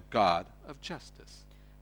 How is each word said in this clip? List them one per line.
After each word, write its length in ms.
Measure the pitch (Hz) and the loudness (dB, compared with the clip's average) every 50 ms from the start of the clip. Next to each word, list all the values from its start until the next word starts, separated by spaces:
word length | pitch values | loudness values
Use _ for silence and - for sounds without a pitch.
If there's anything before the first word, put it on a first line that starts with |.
| - - | -10 -2
God 360 | - 117 101 90 85 85 95 - - - - - | 2 4 4 4 4 2 -2 -8 -18 -20 -18 -18
of 80 | 147 - | -18 -16
justice?" 600 | - - 180 175 - - - - 123 - - - - - - - - - - - | -12 -12 -12 -12 -14 -18 -20 -20 -20 -20 -20 -20 -20 -20 -20 -20 -20 -20 -20 -20